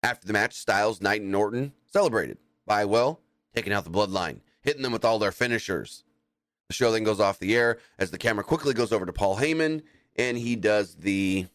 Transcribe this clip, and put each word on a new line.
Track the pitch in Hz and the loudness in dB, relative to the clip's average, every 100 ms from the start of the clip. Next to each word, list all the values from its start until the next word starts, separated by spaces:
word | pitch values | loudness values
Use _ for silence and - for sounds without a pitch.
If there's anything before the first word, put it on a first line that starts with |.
After | 117 120 95 | -2 -4 -2
the | |
match, | 104 107 | 0 0
Styles, | - - 101 107 101 | -2 0 2 2 0
Knight, | 98 107 | -2 -2
and | 98 | 0
Orton | 98 104 117 139 - _ | 0 0 0 -6 -8 _
celebrated | 202 190 113 71 - _ _ - | 0 2 2 -2 -8 _ _ -2
by, | 104 | 0
well, | 104 110 123 165 _ _ _ | 2 2 2 -2 _ _ _
taking | - 98 | -8 -2
out | 101 | -4
the | 82 | -2
Bloodline, | 87 104 95 87 60 _ _ | -2 0 0 -4 -8 _ _
hitting | - 143 | -4 -2
them | 131 | -2
with | 113 | 0
all | 117 113 | 2 2
their | 104 | 0
finishers. | - 123 117 - 87 52 - _ _ _ _ _ _ _ | -2 -2 -2 -2 -6 -6 -16 _ _ _ _ _ _ _
The | |
show | - 120 | 0 2
then | 110 | 2
goes | 110 104 | 2 2
off | 101 98 | 2 2
the | 92 | 0
air | 117 120 - - _ | 2 2 0 -8 _
as | 95 | -6
the | 90 | -2
camera | 120 107 | -2 -2
quickly | 98 160 143 | -2 -2 0
goes | 117 117 | 0 0
over | 110 90 | 0 -2
to | |
Paul | - 101 98 | -2 0 2
Heyman, | 147 160 156 156 - _ _ - | 0 0 0 -2 -8 _ _ -4
and | 123 120 | -2 -2
he | 117 117 | -2 0
does | 107 104 101 - | 2 2 0 -4
the | 90 98 95 95 90 | -2 0 2 0 -4